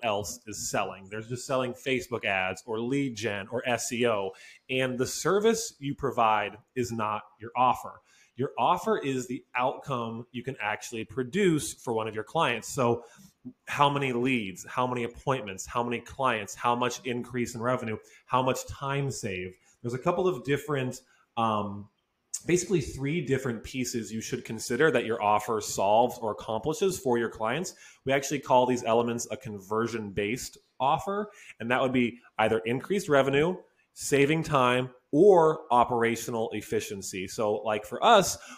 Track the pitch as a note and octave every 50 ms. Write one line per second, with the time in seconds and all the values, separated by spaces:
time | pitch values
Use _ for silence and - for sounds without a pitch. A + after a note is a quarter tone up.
0 | - A#2 G#2 G2+ G2+ - - - - A2 G2+ - A#2 - - A2+ G2+ F#2+ F#2 F#2+
1 | F#2+ F#2+ G#2 A2 A2+ A2+ B2+ A#2+ - - C3+ C3 B2+ A#2+ A2+ - - C3+ C3 A#2+
2 | - - B2 A2 - G#2+ G2 F#2 F#2 F#2 F#2+ - - - A2 A2 A#2+ B2 C#3 C#3+
3 | C#3 C3+ A#2 G2+ A2 A2+ G2+ G2+ G2 A2 A#2+ A#2+ A#2+ B2+ A#2+ A2+ - - B2+ A2+
4 | B2 A#2 A2 G2+ G2 F#2+ - - - - - - _ - C3 C3 C3 B2+ A#2+ A#2+
5 | B2+ B2 - - - D3+ F#3+ G#3 G#3 A3+ A3+ A3+ - - - - C#3 C#3 C#3 -
6 | - B2 A2 A#2+ A#2 A2 G#2+ G#2 G#2 G2+ G2+ G#2+ - _ - B2+ A#2+ A2 A#2 A2+
7 | G#2+ G#2+ G#2 G#2 - - _ - G#2 A#2 - B2 B2+ B2+ - - - G2 F#2+ G2+
8 | _ _ _ _ _ _ _ - B2+ D3 - - A#2+ D3 F3 - - A3 G#3+ E3
9 | D3 C#3 C3+ B2+ A#2+ A#2+ B2 D3 - _ - B2 B2 C3+ - - - - C3+ A#2+
10 | A#2 A2+ A2+ A2+ B2 _ - A#2+ A#2 C3+ B2 - A2 G#2 G#2+ G#2 - - - A2+
11 | A2 - - C3+ B2+ A#2+ A#2+ G3 G#3 F3+ D#3+ D3 - - - - - C3 A2+ A2
12 | G#2+ A2+ G#2 A2 G#2+ - - D#3+ E3 C3+ A#2 A2 - - - C#3+ B2 A#2+ A#2 A#2+
13 | - - - - - - _ _ - - - _ _ - - - C#3+ C#3+ C#3+ C#3
14 | C#3 C3 A#2+ A#2+ A#2+ C3+ C3 A#2+ G#2+ F#2+ F2+ - - - - C3 B2+ B2+ B2 B2
15 | A#2 A#2 - - - C#3+ C3 C3 G#2 G2+ F#2+ F#2 - - - B2 A#2+ A#2+ A#2+ A2+
16 | - - - - C3+ B2+ A#2 G#2+ G2+ - - - - B2+ A#2+ A#2+ B2 B2 A#2+ -
17 | - C3 A#2+ B2 A#2+ A#2+ B2 B2 A#2 A2 - A2+ A2+ B2 B2+ B2 A#2+ A2+ G#2+ G#2
18 | - - - - _ - - B2+ C3 C3 B2+ - - - - - C#3+ C3+ C#3 C#3
19 | C#3 C3+ A#2 - - G#2+ F#2+ F2+ F2+ F#2 F#2 _ _ _ _ _ - A#2 A#2+ B2+
20 | - F3 F3 F3 F3+ F#3 D#3+ B2+ A2+ C3+ C#3+ C#3 - - D3 C3+ B2+ B2+ - -
21 | - _ _ _ _ _ - A#2 A2+ A2+ G#2+ G#2 G2+ G2+ G2+ G2+ G2+ - _ _
22 | _ _ _ _ _ _ - - - - E3+ F3 F3 - G3 D#3+ C3 - - C3
23 | C3+ C#3 D#3 F3 C#3+ A#2+ C3+ B2+ - C3 A#2 G#2+ - - - C3 B2 - - A#2
24 | G#2+ G2 A2 A2+ G#2 - C3+ A#2+ - - A2+ A2 - - B2 A#2+ D#3 D#3 B2+ A#2+
25 | A2 A2+ A2 - G#2 G#2 G#2 G#2 - - A2+ G#2+ G#2 - - - G2+ G2 G#2+ A2+
26 | B2 A#2+ B2 - A2+ G#2+ G2+ - - - A2 A2 - D3 D#3 - G3+ F#3+ D#3+ -
27 | - C3 A#2+ A#2+ A#2 G#2+ - - A2 A2 B2 D#3 F#3 - - - - - - _
28 | - C3 C3+ C#3+ C#3 - D#3 C3+ - - C3+ B2 B2+ B2 B2+ A#2 A2 A#2 A2+ A#2
29 | A#2 A#2+ A#2 A#2 - - G#2+ - - A2+ G#2 G2+ F#2 F#2+ G#2+ A2 G#2+ A2+ A#2 A2+
30 | G#2+ G2+ F#2 G#2+ G2+ G#2 A2 - - - - - _ _ _ - B2+ C#3 D#3 D#3+
31 | - G3 G3 G#3 G#3+ G#3 - - - - - - A2 A#2 B2 C3 C3+ B2+ B2+ B2+
32 | A#2+ A2+ - - - - _ - A2 A2 A2 A2+ - A2+ A#2+ C3+ - - F#3+ G3+
33 | F#3 - D3 C3+ C3+ C#3 C3+ C#3 D3+ F3 F#3 F3+ - _ _ _ _ _ _ -
34 | - - C#3+ C#3 C#3+ C#3 D#3+ D#3+ D#3 D3 D3+ C#3 B2+ B2 B2 B2+ B2+ B2+ - -
35 | _ _ - D3 F#3+ G#3 F#3+ F3 D#3+ D#3 D3+ D#3 - - A#2+ B2 A#2 A#2+ B2+ A#2
36 | A#2 A#2 A#2 A2+ - - A#2+ A2+ A2 A2+ - G#2+ G#2 - A#2+ G#2+ - - G#2+ G2
37 | F#2+ - - F#2+ F#2 - - - A2+ G#2 G#2+ G#2+ - A2 G#2+ G#2 - - B2 -
38 | - G#3+ A#3+ G3+ F3+ - - - - - -